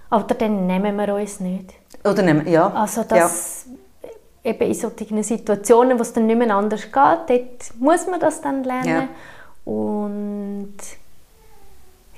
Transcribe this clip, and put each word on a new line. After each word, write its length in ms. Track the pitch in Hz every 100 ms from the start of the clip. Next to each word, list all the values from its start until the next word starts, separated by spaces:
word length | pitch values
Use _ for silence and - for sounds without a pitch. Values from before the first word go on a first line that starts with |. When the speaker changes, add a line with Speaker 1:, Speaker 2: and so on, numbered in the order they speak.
| -
Speaker 1:
oder 260 | 226 202 233
dann 300 | 220 208 185
nehmen 280 | 185 208 202
wir 180 | 208
uns 260 | 202 202 -
nicht. 320 | 180 185 - - _ -
Speaker 2:
Oder 180 | 202 202
nehmen, 240 | 185 151 156
ja. 220 | 165 185
Speaker 1:
Also 320 | 185 208 -
das, 640 | 214 220 170 - - - - 247 - -
Speaker 2:
Ja. 60 | - - - _ 240
Speaker 1:
eben 160 | 220 240
in 40 |
solchen 480 | 214 226 - 214 214
Situationen, 720 | 208 226 - - - 233 254 240
wo 20 |
es 120 | 233
dann 120 | 240 220
nicht 100 | 226
mehr 180 | 240 196
anders 280 | 208 208
geht, 100 | -
dort 840 | - 277 330 - 247 247 - - 226
muss 280 | 262 339 339
man 120 | 349
das 180 | 311 302
dann 240 | 285 269
lernen. 240 | 254 254 254
Speaker 2:
Ja. 200 | 160 262 - - - - - -
Speaker 1:
Und 1120 | 214 214 208 208 208 208 202 202 202 202 202 - - - - - - - - - - - - -